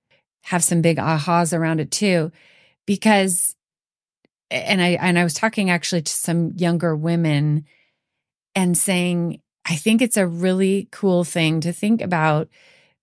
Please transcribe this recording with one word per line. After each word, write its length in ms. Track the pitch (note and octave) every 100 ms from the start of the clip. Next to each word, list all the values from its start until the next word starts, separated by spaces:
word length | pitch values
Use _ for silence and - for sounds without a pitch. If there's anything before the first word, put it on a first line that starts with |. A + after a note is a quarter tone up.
| _ _ _ _
have 200 | - F3
some 200 | - E3+
big 160 | E3 D#3
ahas 580 | C3+ D#3+ D3 E3+ E3 E3+
around 240 | D#3+ D#3+
it 100 | D3+
too. 400 | - G#3 F3 D#3+ - _ _ _ _ -
Because, 680 | G3 A3 G3+ F#3+ F3 - - _ _ _ _ _ _ _ _ -
and 320 | B2 - G3
I, 60 | F3
and 280 | F3 F#3 F3
I 60 |
was 100 | F3
talking 360 | - A3 A3 F#3+
actually 320 | F3 - F3
to 100 | D3
some 400 | - - E3+ E3
younger 400 | E3+ F3 E3+ E3+
women 720 | D#3 D#3+ E3+ E3 D3 D3+ D3+ D3+ _ _ _ _ _ _ _ _
and 220 | G3 F#3 E3+
saying, 640 | - F3+ F3+ F3 E3+ D#3 _ _
"I 120 | - E3
think 260 | A3 A3
it's 160 | A#3+ G#3+
a 80 | F#3
really 640 | E3+ F#3 F#3 F#3+ G3 -
cool 320 | - G3 F3+
thing 360 | F3 F3 D#3+ D#3+
to 100 | E3
think 300 | F3 G#3 A3+
about 460 | F#3 F3 D#3 D3+ D#3 _ _ _ _ _